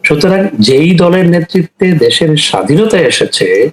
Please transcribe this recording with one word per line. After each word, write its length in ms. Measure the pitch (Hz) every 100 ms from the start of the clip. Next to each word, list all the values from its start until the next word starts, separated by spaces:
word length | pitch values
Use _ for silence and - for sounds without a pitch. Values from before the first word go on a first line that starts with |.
সুতরাং 440 | - 151 180 190 196 -
যেই 360 | 214 131 165 180
দলের 340 | 175 185 175
নেতৃত্বে 640 | 170 160 185 165 _ 185
দেশের 460 | 165 - - 160 151
স্বাধীনতা 640 | - 196 - 151 220 190
এসেছে 720 | 139 - - - 95 95 135